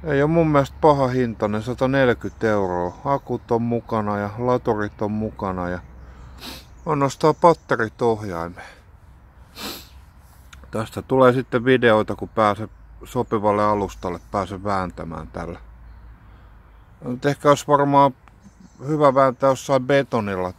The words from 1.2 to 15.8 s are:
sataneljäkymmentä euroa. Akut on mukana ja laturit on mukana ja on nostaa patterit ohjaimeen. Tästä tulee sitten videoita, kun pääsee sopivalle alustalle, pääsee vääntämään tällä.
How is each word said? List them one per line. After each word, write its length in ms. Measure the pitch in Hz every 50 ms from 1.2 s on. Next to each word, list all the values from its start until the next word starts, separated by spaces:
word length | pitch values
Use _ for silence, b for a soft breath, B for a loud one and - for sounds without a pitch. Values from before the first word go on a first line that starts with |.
| 127 117 110 - 113 104 104 107
sataneljäkymmentä 840 | 107 123 123 - 135 127 135 139 135 123 113 - - 101 - - 110 113
euroa. 500 | 107 104 98 92 90 87 87 90 90 - -
Akut 460 | 135 139 135 - - 123 113 - -
on 100 | 123 117
mukana 560 | 117 120 120 117 117 - 120 110 107 104 104 101
ja 120 | 101 101 101 113
laturit 640 | 120 123 123 123 - 127 113 104 104 104 - -
on 100 | 107 104
mukana 580 | 107 107 110 110 - - 107 98 92 92 90 90
ja 100 | 90 90 - - - - B B B B B B B B B B B B B B B - -
on 140 | 175 156 143
nostaa 340 | 139 135 - - - 156 147
patterit 680 | - - 175 165 - - - 139 117 117 110 - -
ohjaimeen. 680 | 127 117 113 107 107 104 90 85 82 87 92 - B B B B B - - - - - - - - - - - - B B B B B B B B B B B B B _ - - - - - - - - - - -
Tästä 300 | - 107 110 - - 107
tulee 320 | 92 - 131 131 131 127 120
sitten 320 | 131 123 - - 127 113
videoita, 500 | 127 131 127 120 120 107 107 104 - 104
kun 140 | - - 90
pääsee 380 | - - 110 104 101 104 110 98 - - - - - - -
sopivalle 600 | - - 127 117 - - 110 101 104 101 104 104
alustalle, 560 | 104 104 104 101 90 - - - 101 107 98 - -
pääsee 320 | - 104 95 90 101 92 92
vääntämään 640 | 104 101 95 92 87 87 - 85 80 80 80 78 78
tällä. 320 | - - 85 82 85 - - - - -